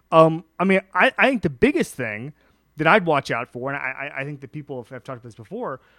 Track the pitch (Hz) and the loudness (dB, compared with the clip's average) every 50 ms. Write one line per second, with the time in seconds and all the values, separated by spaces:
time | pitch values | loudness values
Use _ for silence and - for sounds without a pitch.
0 | _ - - 160 160 160 160 165 - _ _ - 175 196 190 190 190 _ - 180 | _ 2 6 6 6 6 4 -2 -8 _ _ -2 0 2 2 0 0 _ 0 2
1 | 202 269 - - 202 247 269 214 - 165 135 - - 269 302 339 208 - - - | 2 2 4 4 2 2 2 2 -2 -4 -2 2 2 2 2 2 -2 -2 -4 -8
2 | 123 110 104 104 120 147 - _ _ _ _ _ _ _ _ - 151 160 185 220 | -6 -6 -6 -8 -10 -12 -14 _ _ _ _ _ _ _ _ 0 4 4 4 4
3 | 175 165 151 139 135 - 131 117 123 - - 123 123 135 139 139 135 131 131 135 | 4 2 0 0 0 -2 -4 -6 -6 -8 -10 -10 -8 -6 -6 -6 -6 -8 -8 -8
4 | 139 147 151 139 135 147 151 131 139 123 - 151 143 - 139 127 113 - 131 123 | -10 -10 -8 -10 -8 -8 -10 -12 -14 -14 -14 -14 -12 -10 -10 -12 -12 -12 -14 -16
5 | - - 131 117 120 120 107 - 110 - 180 240 247 175 135 131 _ _ _ | -12 -12 -14 -14 -14 -18 -20 -20 -18 -14 -12 -10 -8 -8 -10 -10 _ _ _